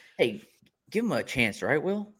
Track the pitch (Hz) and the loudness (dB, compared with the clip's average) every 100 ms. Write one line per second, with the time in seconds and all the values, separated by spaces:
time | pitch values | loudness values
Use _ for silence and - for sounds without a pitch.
0 | - - 135 104 - _ _ _ _ 214 | -20 0 0 0 -14 _ _ _ _ -2
1 | 233 127 98 135 113 98 95 151 160 202 | 0 -2 -2 0 0 0 0 0 0 -4
2 | 208 - | -6 -10